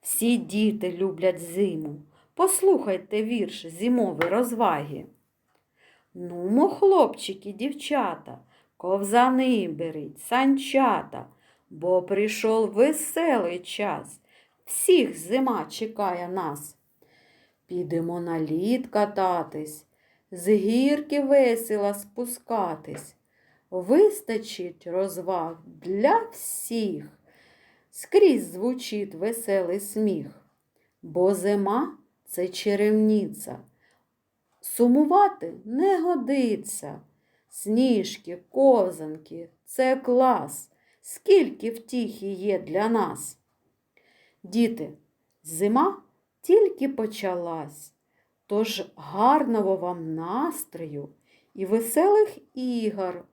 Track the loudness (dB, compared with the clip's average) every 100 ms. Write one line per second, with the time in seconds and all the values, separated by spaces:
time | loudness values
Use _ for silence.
0 | -6 -2 0 0 0 0 0 0 -4 -4
1 | -4 0 0 0 -6 -2 -2 -2 -8 -12
2 | -16 _ _ 0 0 4 4 2 0 -4
3 | -4 -4 -2 -2 -4 -8 -14 -4 0 2
4 | 0 0 0 0 0 0 0 0 -4 -12
5 | -14 _ _ _ _ _ _ _ _ _
6 | _ -16 -12 -8 0 4 4 4 6 6
7 | 4 2 -10 -10 -12 -8 -8 -8 -2 0
8 | 0 -4 -12 -20 _ _ _ _ -2 -2
9 | 2 4 4 4 2 2 0 -4 -6 -8
10 | -12 -14 -2 2 4 2 2 2 2 2
11 | -4 -14 -16 _ _ _ _ -8 0 0
12 | 2 -2 -2 0 0 2 0 4 4 2
13 | -4 -2 0 2 0 -6 -10 -6 -4 -4
14 | -8 -20 _ _ _ _ -10 -6 4 4
15 | 4 -4 -4 -2 0 -2 -6 -8 -8 -4
16 | -4 -4 -6 -6 -6 -8 -14 -20 _ _
17 | _ _ _ _ _ _ _ -8 -4 -4
18 | -4 -6 -4 -4 -2 -2 0 -2 -2 -2
19 | 0 0 0 0 -4 -8 -10 -12 _ _
20 | _ _ _ -8 2 2 4 2 2 2
21 | 0 -2 4 6 6 2 -2 -2 -2 -4
22 | -10 -10 -10 -10 -6 -4 -2 -6 -10 -14
23 | -16 _ _ _ _ _ _ -10 2 6
24 | 6 4 -6 -6 -6 -10 -10 -12 -6 -2
25 | -2 -4 -4 -4 -4 -10 -20 -16 -6 0
26 | 4 2 0 -10 -10 -10 -6 -4 -2 -4
27 | -10 _ _ _ _ _ _ _ _ -18
28 | 2 6 8 6 0 -4 -4 -4 -6 -6
29 | -6 -6 -6 -4 -2 -2 0 -4 -6 -2
30 | 0 -2 -6 -16 _ _ _ _ _ _
31 | -8 0 2 2 0 0 0 0 -2 -8
32 | _ _ _ -6 -6 -4 -2 2 2 4
33 | 4 2 0 -8 -14 -14 -18 _ _ _
34 | _ _ _ _ _ _ -14 2 4 6
35 | 4 6 4 2 -12 -12 -8 0 2 2
36 | 0 -2 0 0 0 -2 -6 -12 -12 -16
37 | _ _ _ _ _ -14 -2 2 4 2
38 | 0 -8 -14 -16 _ 4 6 6 4 -2
39 | -12 -12 -14 -16 -16 _ _ 0 2 2
40 | 2 4 4 4 -2 -12 -16 _ _ _
41 | -20 -12 6 6 6 -4 -8 -8 -8 -6
42 | -6 -8 -10 -6 -2 -4 -2 -2 0 2
43 | 0 -4 -14 -18 _ _ _ _ _ _
44 | _ _ _ _ -6 0 0 0 -10 -14
45 | _ _ _ _ -14 -2 2 4 2 -2
46 | _ _ _ _ 4 6 6 0 -6 -4
47 | -6 -4 -6 -4 -6 -8 -10 -16 -20 _
48 | _ _ _ _ _ -2 -2 -4 -10 -14
49 | -12 2 4 4 4 0 2 0 -2 -6
50 | -6 -6 -6 -4 -4 -6 -12 -12 -10 -10
51 | -12 _ _ _ _ -10 -2 0 0 2
52 | 4 6 4 0 _ -8 -4 -2 -4 -4
53 | -6 -8 -16